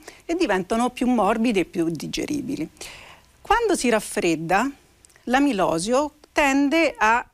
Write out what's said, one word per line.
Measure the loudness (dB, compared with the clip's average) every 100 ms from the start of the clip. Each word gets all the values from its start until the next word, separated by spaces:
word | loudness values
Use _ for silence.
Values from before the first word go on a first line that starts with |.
| -8 -16
e | -6
diventano | -2 0 0 -2 -2 -2
più | -2 0
morbidi | 2 2 2 0 0
e |
più | -2 -2 -2
digeribili. | -4 -6 -6 -4 -4 -6 -6 -8 -12 -20 -20 -20 -20 _ _
Quando | 0 2 2
si | 0 2
raffredda, | 0 -2 -2 -2 -2 0 0 0 -6 _ _ _ _
l'amilosio | -2 2 2 2 0 0 0 0 0 -6 -6
tende | 0 2 2 2 2 2 2
a | 2 2 -2